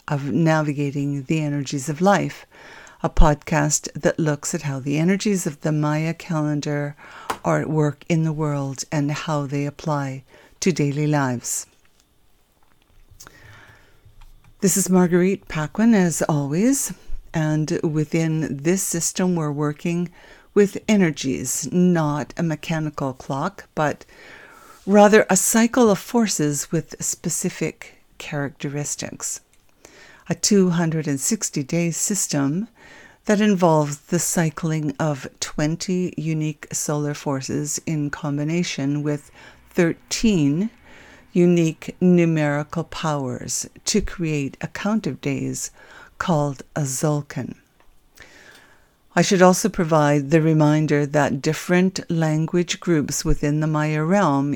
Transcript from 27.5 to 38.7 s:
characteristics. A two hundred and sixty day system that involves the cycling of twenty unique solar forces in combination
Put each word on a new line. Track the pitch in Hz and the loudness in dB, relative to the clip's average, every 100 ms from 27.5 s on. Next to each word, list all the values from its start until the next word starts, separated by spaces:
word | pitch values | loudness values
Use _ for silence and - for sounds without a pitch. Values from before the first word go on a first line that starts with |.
| - 156 - - _ _ - | -4 -6 -8 -20 _ _ -18
characteristics. | - 147 143 - 147 143 147 - - - - - _ _ _ _ - - - - - | -10 -6 -6 -6 -8 -6 -6 -8 -10 -10 -10 -10 _ _ _ _ -20 -20 -20 -14 -8
A | 165 | -2
two | - 202 180 | 2 4 4
hundred | 170 165 160 147 | 2 0 0 -2
and | 139 | -2
sixty | - 220 - 156 | -2 -4 -4 -6
day | 131 170 170 | -2 -2 -2
system | 151 - 196 - 147 139 165 233 _ - - - _ - | -2 -4 -2 -2 0 0 -2 -6 _ -20 -20 -20 _ 0
that | 202 | 2
involves | 214 185 175 156 147 143 | 4 4 4 4 2 -4
the | - 175 | -4 -2
cycling | - 185 160 - 165 156 147 - | 0 0 0 -2 -4 -2 -4 -2
of | 156 135 - - | -2 -4 -8 -10
twenty | - - 151 165 - 180 180 - | -8 -2 -2 -2 -4 -2 -2 -4
unique | 156 156 156 151 - | -4 -2 -4 -6 -10
solar | - - 147 147 | -8 -4 -2 -4
forces | 147 151 135 131 139 147 - - | -4 -4 -4 -4 -4 -4 -8 -4
in | 156 147 | -4 -4
combination | - 202 147 151 170 175 | -6 -6 -4 -2 -2 -2